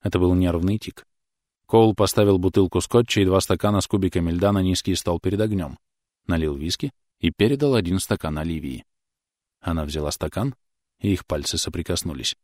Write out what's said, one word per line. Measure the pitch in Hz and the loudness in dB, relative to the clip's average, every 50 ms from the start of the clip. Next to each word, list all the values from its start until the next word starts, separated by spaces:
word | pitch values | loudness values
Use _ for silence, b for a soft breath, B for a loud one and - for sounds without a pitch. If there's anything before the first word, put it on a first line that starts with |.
| _ | _
Это | 101 - 90 | 0 0 2
был | 90 90 90 | 2 4 4
нервный | 90 92 87 85 85 85 92 104 107 | 4 2 2 0 0 0 -2 -2 -2
тик. | - - 92 - - _ _ _ _ _ _ _ _ _ _ _ _ _ | -6 -10 -16 -16 -20 _ _ _ _ _ _ _ _ _ _ _ _ _
Коул | - 113 113 110 104 | 4 6 6 6 4
поставил | - 107 95 - - 107 101 98 92 | 2 2 2 4 2 4 4 4 4
бутылку | 90 95 - - 98 90 - 92 | 2 2 4 4 2 2 2 -2
скотча | 87 - - - 120 - - - | -4 2 2 2 2 2 2 2
и | 101 | 2
два | 92 92 95 | 4 4 2
стакана | 90 - 95 85 - 104 104 98 92 | 2 2 -2 0 0 0 0 0 -2
с | |
кубиками | - - 104 95 92 - 92 85 85 | 0 -2 0 0 0 0 0 -2 0
льда | 85 87 95 101 101 | -2 2 2 2 2
на | 98 95 | 2 2
низкий | 92 92 - - - 92 | 2 0 0 0 -2 -4
стол | 87 - - 87 85 | -2 -2 -2 -4 -2
перед | - 92 95 98 | -2 -2 -2 0
огнём, | 107 110 104 98 82 73 - - _ _ _ _ _ _ _ _ _ | -2 -2 -2 -4 -4 -6 -10 -16 _ _ _ _ _ _ _ _ _
налил | - 87 82 80 76 73 | -4 -2 0 0 -2 -4
виски | 69 71 82 90 - - 143 - _ _ _ _ _ | -4 -6 -6 -6 -4 -6 -8 -8 _ _ _ _ _
и | - 127 | -2 -2
передал | - _ - 117 139 139 147 143 135 | 0 _ 2 2 2 2 2 2 2
один | 117 92 85 90 95 | 2 0 0 -2 -2
стакан | - - 107 95 - 78 78 76 | -2 -2 -4 -4 -2 -6 -6 -4
Оливии. | 78 82 85 80 67 69 65 62 - _ _ _ _ _ _ _ _ _ _ _ _ _ _ _ | -4 -4 -6 -6 -6 -8 -10 -10 -14 _ _ _ _ _ _ _ _ _ _ _ _ _ _ _
Она | _ - 85 80 78 | _ -6 -4 -4 -4
взяла | 73 73 78 76 73 | -4 -4 -4 -4 -4
стакан, | - - - 78 - - 107 139 127 _ _ _ _ _ _ _ _ _ | -4 -4 -6 -6 -4 -4 -6 -6 -6 _ _ _ _ _ _ _ _ _
и | - 107 98 | 0 0 0
их | 87 - | 0 -2
пальцы | _ 80 76 71 - - 82 | _ -6 -4 -4 -4 -6 -4
соприкоснулись. | - - - - 85 - 90 85 - 87 76 64 58 - - _ | -6 -6 -6 -8 -6 -4 -4 -4 -4 -6 -8 -6 -6 -8 -8 _